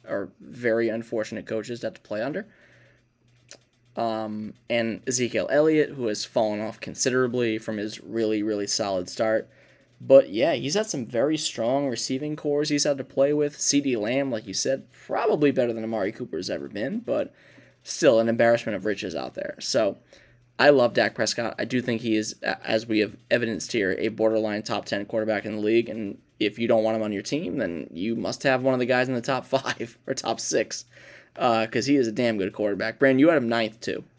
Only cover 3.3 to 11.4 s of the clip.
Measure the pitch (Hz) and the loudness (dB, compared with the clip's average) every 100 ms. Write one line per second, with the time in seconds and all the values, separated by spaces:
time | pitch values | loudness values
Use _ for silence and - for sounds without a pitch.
3.3 | _ _ - _ _ _ - 113 110 110 | _ _ -20 _ _ _ -6 -4 -2 -6
4.3 | 107 107 - - 120 113 104 - 127 120 | -8 -10 -12 -4 -2 -2 -4 -4 -2 -2
5.3 | 107 - 143 156 156 143 139 117 107 - | -2 2 4 4 4 2 -2 -4 -4 -4
6.3 | 123 107 104 107 - - 76 135 127 123 | 0 0 -2 -6 -10 -12 -4 0 2 0
7.3 | 123 117 110 110 107 107 - - 113 110 | 0 0 -2 -4 -6 -6 -10 -8 -2 0
8.3 | 110 107 104 101 - 104 95 90 - 110 | 0 0 -2 -2 -2 -2 -2 -4 -2 0
9.3 | 110 - _ _ _ _ - 120 135 - | 0 -2 _ _ _ _ -10 8 8 8
10.3 | 101 151 131 135 190 220 147 113 120 143 | 4 2 2 0 -2 -2 -4 -2 0 0
11.3 | 156 | 0